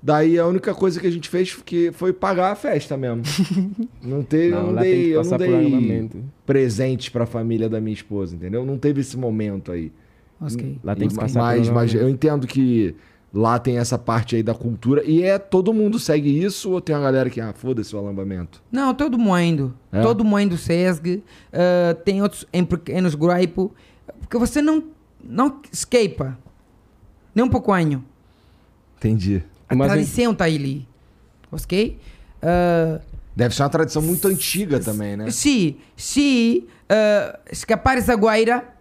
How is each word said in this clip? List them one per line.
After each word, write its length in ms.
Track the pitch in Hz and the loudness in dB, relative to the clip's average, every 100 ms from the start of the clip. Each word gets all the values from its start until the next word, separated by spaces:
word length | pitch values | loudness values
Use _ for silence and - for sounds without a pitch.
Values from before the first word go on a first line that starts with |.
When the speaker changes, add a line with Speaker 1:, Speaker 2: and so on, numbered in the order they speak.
Speaker 1:
daí 360 | - 151 160 170 | 2 4 4 4
a 80 | 170 | 2
única 260 | 185 185 | 0 -2
coisa 260 | 196 190 175 | 0 0 0
que 80 | 180 | -2
a 60 | |
gente 160 | 170 156 | -2 -4
fez 240 | 175 185 | -2 -2
que 380 | - - 175 170 | -4 -6 0 0
foi 220 | 165 185 | 0 -4
pagar 380 | 185 190 185 185 | -2 -2 0 0
a 20 | |
festa 420 | 208 294 175 - 135 | 0 -2 -2 -2 -6
mesmo. 240 | 131 117 120 147 185 185 | -4 -4 -4 -2 0 0
Speaker 2:
<laughs> 400 | 190 196 123 - | -2 -4 -10 -8
Speaker 1:
Não 200 | 123 135 | -6 -6
teve, 300 | 139 156 170 | 0 2 2
Speaker 2:
Não, 40 | 175 | 2
Speaker 1:
eu 60 | 175 | 0
não 40 | |
Speaker 2:
lá 80 | 175 | 0
tem 100 | 185 | 2
que 40 | 180 | 4
Speaker 1:
dei, 100 | 170 | 4
eu 40 | 156 | 2
Speaker 2:
passar 200 | 160 - | 2 0
Speaker 1:
não 80 | 359 | 2
Speaker 2:
por 60 | - | 4
Speaker 1:
dei 60 | - | 4
Speaker 2:
armamento. 580 | 139 113 113 110 87 131 - - | 4 2 0 -4 -8 -14 -14 0
Speaker 1:
presentes 640 | 139 131 104 131 127 - | 2 2 0 -2 -2 -4
pra 160 | 120 117 | -4 -2
família 420 | 120 113 113 110 | -2 -2 0 0
da 100 | 107 | -2
minha 140 | 110 | -4
esposa, 420 | 107 - 104 95 | -6 -6 -6 -6
entendeu? 300 | 85 90 110 | -6 -6 -4
Não 140 | 131 135 | -4 -2
teve 240 | 143 139 | 0 0
esse 160 | 135 120 | -4 -4
momento 520 | 127 110 107 98 - | -4 -2 -2 -6 -6
aí. 220 | 87 78 - _ _ _ _ | -8 -8 -12 _ _ _ _
Speaker 3:
Ok. 360 | 156 117 135 139 | -8 -6 -8 -10
Speaker 2:
Lá 140 | - 101 | -6 -2
tem 100 | 107 | -2
que 60 | |
Speaker 1:
E 40 | - | -2
Speaker 2:
passar 220 | - 120 | -2 0
Speaker 1:
mas, 260 | 117 120 117 | 0 2 2
Speaker 2:
por 60 | |
Speaker 1:
mas 160 | 120 117 | 2 2
Speaker 2:
armamento. 60 | 107 | 2
Speaker 1:
eu 100 | 127 | 2
entendo 380 | 135 151 147 127 | 2 0 0 -2
que 480 | - 131 117 98 80 - _ _ | 0 2 2 0 -2 -18 _ _
lá 280 | 98 113 120 | 0 2 2
tem 180 | 120 120 | 0 -2
essa 220 | 120 123 | -2 -2
parte 380 | 120 117 110 113 | -2 -2 0 -2
aí 60 | |
da 120 | 110 | -2
cultura. 500 | 113 117 110 117 143 | -4 -4 -4 2 2
E 160 | 147 160 | 4 2
é 160 | 180 196 | 4 0
todo 320 | 196 185 190 | 2 2 2
mundo 240 | 220 214 220 | 2 2 0
segue 320 | - 156 143 143 | 0 2 2 2
isso 280 | 190 190 202 | 0 -4 -4
ou 100 | 185 | -4
tem 160 | 165 147 | -2 -2
uma 60 | |
galera 260 | 139 131 127 | 2 2 0
que, 100 | 127 | -4
ah, 100 | 113 | -8
foda-se 400 | 98 127 123 104 | -8 -6 -4 -4
o 40 | 107 | -8
alambamento? 640 | 101 98 95 92 87 - _ | -8 -6 -6 -8 -10 -14 _
Speaker 3:
Não, 220 | 247 277 | -2 -2
todo 240 | 254 294 240 | 0 -2 0
mundo. 560 | 220 180 170 160 135 123 _ | 2 2 2 0 -2 -6 _
Speaker 1:
É? 80 | 98 | 0
Speaker 3:
Todo 240 | 113 226 | 2 2
mundo 320 | 214 202 202 175 | 2 2 2 0
segue. 680 | - 165 185 170 165 180 - - - | -2 2 2 0 -2 -6 -6 -20 -10
Ah, 420 | - 180 175 175 165 170 | 0 2 4 2 0 0
tem 160 | 196 | 0
outros 240 | 202 - - | 0 -2 -6
em 100 | 175 | -2
pequenos 500 | 175 175 - 180 185 | 0 -2 -4 -2 0
grupos. 540 | 147 165 175 180 180 190 - _ _ - - | 2 2 2 0 0 -4 -4 _ _ -20 -18
Porque 180 | - 240 | -6 -2
você 240 | 240 294 | 0 2
não, 200 | 294 311 311 - _ _ | 2 2 -2 -16 _ _
não 380 | - - 262 269 - | -10 0 0 -2 -14
escapa. 680 | - - 247 202 - 135 127 - _ _ _ _ _ - _ _ | -10 0 2 2 -2 -8 -8 -16 _ _ _ _ _ -20 _ _
Nem 100 | - | 0
um 40 | 254 | 2
pouquinho. 520 | 247 - 190 160 139 131 _ _ _ _ _ _ _ _ _ | 2 2 2 2 -2 -6 _ _ _ _ _ _ _ _ _
Speaker 1:
Entendi. 460 | 110 110 92 98 80 - - | 0 0 0 -2 -4 -16 -2
Speaker 3:
A 60 | 127 | 0
Speaker 2:
Mas 160 | 139 | 2
Speaker 3:
tradição 420 | 151 - - 240 | 2 0 0 0
tá 100 | 208 170 | 2 0
ali. 420 | 156 139 139 131 _ _ _ _ _ - | 0 -4 -8 -12 _ _ _ _ _ -16
Ok? 460 | 160 - 180 233 - - - - - | -12 -4 -2 -2 -4 -18 -20 -20 -6
Ah, 560 | 156 175 175 170 160 160 - - - - | 0 2 2 2 0 -2 -8 -16 -14 -2
Speaker 1:
Deve 180 | 120 | 0
ser 80 | - | 2
uma 60 | 143 | 0
tradição 320 | 147 156 156 | 2 0 0
muito 240 | 156 175 196 | -2 0 0
Speaker 3:
s-, 80 | |
Speaker 1:
antiga 440 | 190 - 175 202 135 | 0 -2 -4 -2 -2
Speaker 3:
s-, 80 | 92 | -2
Speaker 1:
também, 300 | 107 104 101 | -4 -6 -6
né? 120 | 107 | -6
Speaker 3:
Se, 460 | - 294 262 170 135 - | -2 2 2 2 -2 -18
se, 720 | - - - 285 262 226 247 - - _ | -16 -6 0 2 4 2 0 -2 -20 _
ah, 500 | 214 214 208 - - - | 2 4 2 0 -10 -14
escapares 560 | - - 220 - 262 208 | -14 -4 0 2 0 2
agora 560 | 233 214 214 226 240 - - | 2 4 4 2 0 -4 -20